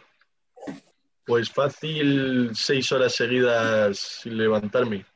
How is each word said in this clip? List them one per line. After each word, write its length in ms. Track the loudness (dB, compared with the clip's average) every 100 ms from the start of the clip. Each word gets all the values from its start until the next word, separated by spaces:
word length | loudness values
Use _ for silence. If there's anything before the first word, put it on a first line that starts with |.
| _ _ _ _ _ -18 -16 -16 _ _ _ _
pues 260 | -2 0 0
fácil 1000 | -2 -2 -2 -8 -2 2 2 0 0 0
seis 360 | -2 -2 0 0
horas 220 | 2 2
seguidas 840 | 0 0 2 2 2 2 2 2 0
sin 380 | -8 -12 -8 -2
levantarme. 720 | 0 0 0 0 0 -4 -10